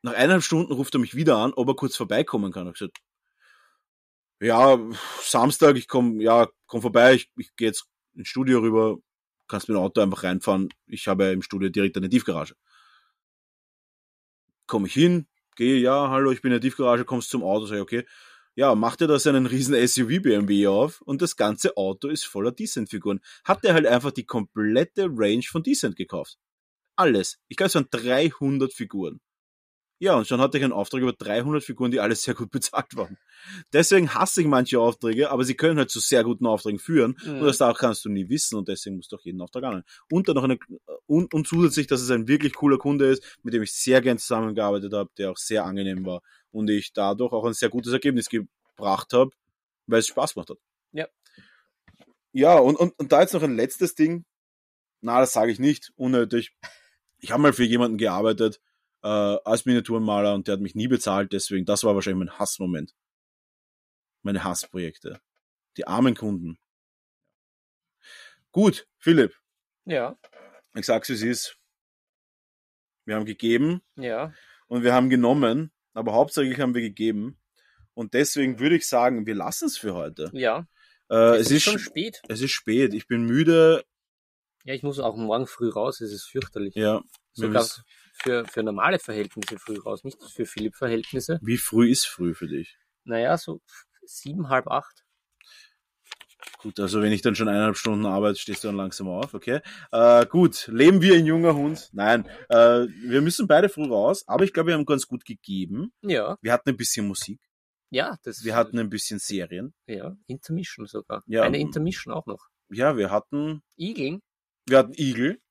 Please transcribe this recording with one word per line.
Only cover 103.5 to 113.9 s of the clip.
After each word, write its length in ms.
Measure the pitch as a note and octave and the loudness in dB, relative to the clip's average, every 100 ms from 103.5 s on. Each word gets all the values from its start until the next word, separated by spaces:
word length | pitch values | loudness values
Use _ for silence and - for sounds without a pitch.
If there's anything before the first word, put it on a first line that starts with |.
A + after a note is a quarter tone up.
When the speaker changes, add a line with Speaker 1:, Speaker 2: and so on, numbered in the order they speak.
| D#3 G3 | 4 4
Speaker 1:
früh 180 | D3+ D3 | 0 -2
raus, 360 | A2 A2+ G3 - | 2 2 0 -4
aber 180 | A#2 F#3+ | 0 0
ich 80 | |
glaub, 120 | - E3 | 0 -2
wir 80 | |
haben 120 | D#3+ D3 | -2 0
ganz 200 | C#3 - | -2 -2
gut 200 | B2 - | -10 -12
gegeben. 680 | A2+ - F#2+ F2 G#2 G#3 _ | -18 -10 -8 -6 -8 -10 _
Speaker 2:
Ja. 360 | G3+ C#3+ G#2 G3+ | -4 -4 -4 -6
Speaker 1:
Wir 120 | A2+ | -2
hatten 160 | B2 - | 0 0
ein 80 | A2+ | -4
bisschen 300 | A#2 - G2+ | -4 -4 -6
Musik. 320 | F#2+ - G#2+ _ _ _ _ _ | -6 -12 -14 _ _ _ _ _
Speaker 2:
Ja, 260 | C3 E3+ F#3 | -6 -4 -8
das 200 | - G#2 | -14 -10
Speaker 1:
Wir 120 | A2+ A2+ | -2 0
hatten 240 | A#2 A#2 | 0 -2
ein 100 | A2 | -4
bisschen 300 | G2+ - G#2 | -6 -8 -8
Serien. 560 | - G2 E2+ F2+ C3 _ - | -8 -8 -8 -10 -12 _ -14
Speaker 2:
Ja, 320 | G2+ D3+ G3+ - | -12 -12 -16 -16
Intermission 600 | C3 - E3 F3 - G#2+ | -16 -8 -8 -8 -14 -14
sogar. 360 | G#2+ - G#2+ - | -14 -10 -12 -4
Speaker 1:
Ja. 160 | A2 | 0
Speaker 2:
Eine 160 | A2+ C#3+ | 0 0
Intermission 540 | D3+ D#3 D#3+ F#3+ - | -4 -4 -6 -6 -10
auch 120 | D#3+ C3+ | -10 -10
noch. 220 | G2 _ _ _ | -16 _ _ _
Speaker 1:
Ja, 280 | G2+ C#3+ B2+ | 0 0 0
wir 140 | G2 | 0
hatten 500 | G#2 - C#3+ D3+ D3+ _ _ | -2 -4 -8 -6 -10 _ _
Speaker 2:
Igeln. 440 | F3 | -12